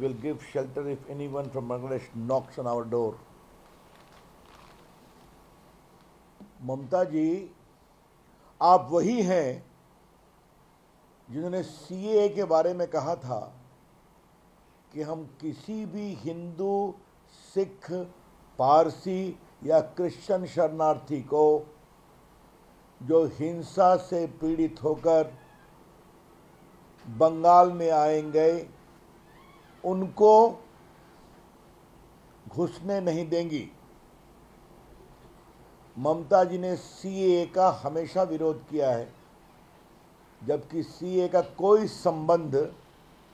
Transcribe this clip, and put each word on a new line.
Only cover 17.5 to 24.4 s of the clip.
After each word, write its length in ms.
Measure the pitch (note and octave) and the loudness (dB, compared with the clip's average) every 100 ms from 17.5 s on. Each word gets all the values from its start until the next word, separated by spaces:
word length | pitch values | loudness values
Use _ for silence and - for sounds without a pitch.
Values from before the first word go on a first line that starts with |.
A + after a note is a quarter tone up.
सिख, 360 | G3 G3 - - F3+ F3 - - - _ - | -4 -4 -6 -12 -10 -10 -16 -20 -20 _ -2
पारसी 800 | C3 D3+ E3 - F#3+ F#3 F#3+ - - _ | 4 6 4 0 -6 -6 -6 -10 -18 _
या 160 | C#3+ D#3 | 0 2
क्रिश्चियन 680 | - - F3 - - F#3 F3+ | 2 -4 -6 -6 -4 -4 -2
शरणार्थी 760 | - D#3 D#3+ D#3 D3+ - D3+ | 0 0 2 0 0 -4 -8
को 520 | B2+ D3+ D3+ D3+ D3+ - _ _ _ - _ _ _ _ _ - _ - | -2 4 4 4 0 -18 _ _ _ -20 _ _ _ _ _ -20 _ -12
जो 220 | B2+ E3 D#3 | 0 2 2
हिंसा 680 | - D#3 E3+ D#3+ - F#3 F3+ | -2 -8 -8 -6 2 4 4
से 300 | F#3 F3 E3 | 0 -4 -4
पीड़ित 500 | - | -4